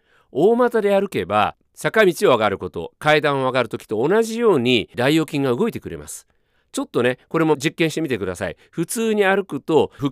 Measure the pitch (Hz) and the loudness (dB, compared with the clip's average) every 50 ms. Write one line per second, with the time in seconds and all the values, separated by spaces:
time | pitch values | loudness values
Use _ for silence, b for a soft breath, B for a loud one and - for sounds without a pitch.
0 | _ _ _ _ _ _ - - 160 208 233 240 247 240 233 226 202 202 202 196 | _ _ _ _ _ _ -2 2 2 2 4 4 2 0 0 0 0 2 0 0
1 | 202 202 - - 92 - 101 107 101 85 - _ _ _ _ - - 156 - 220 | 0 -2 -4 -6 -4 0 0 0 0 0 -2 _ _ _ _ -6 -6 -2 2 4
2 | 220 185 165 - 208 175 131 110 110 104 98 90 92 90 - 90 85 - - _ | 2 2 2 2 2 2 4 4 2 0 0 -2 -6 -10 -10 -10 -12 -12 -14 _
3 | - 151 151 156 143 147 143 139 131 127 120 131 120 107 - 110 - - 113 104 | 2 2 2 4 2 0 0 0 -2 0 0 0 -2 -2 -4 -10 -8 -6 -4 -2
4 | 120 151 196 220 233 220 220 226 240 220 185 139 117 127 127 113 85 - - - | 0 2 2 2 0 0 -2 0 2 2 2 4 4 2 2 2 0 -2 -6 -2
5 | 120 139 156 160 160 143 - 143 139 135 120 127 208 233 - - - 90 82 76 | 0 0 2 0 0 -2 -4 -2 0 0 0 0 -2 -4 -4 -8 -12 -12 -14 -14
6 | 76 - - - - _ _ _ _ _ _ _ _ _ - - 285 - - 139 | -14 -16 -18 -18 -20 _ _ _ _ _ _ _ _ _ -8 -8 -8 -4 -2 0
7 | 117 123 127 b b b - 160 160 156 151 143 - - - - 170 160 - 165 | 0 0 0 b b b -2 0 2 2 0 0 0 -6 -2 -2 -2 -2 -2 -4
8 | 160 147 127 98 98 90 90 - 101 87 - b b b b - 165 - - 233 | -4 -4 -4 -4 -4 -6 -6 -6 -8 -8 -8 b b b b -8 -6 -6 -4 -4
9 | 226 220 214 214 202 190 196 196 190 - 156 143 - - 190 - - - - - | -2 0 0 2 2 2 2 0 -2 -4 -8 -10 -4 0 2 2 2 2 -2 -6
10 | 143 143 | -6 -6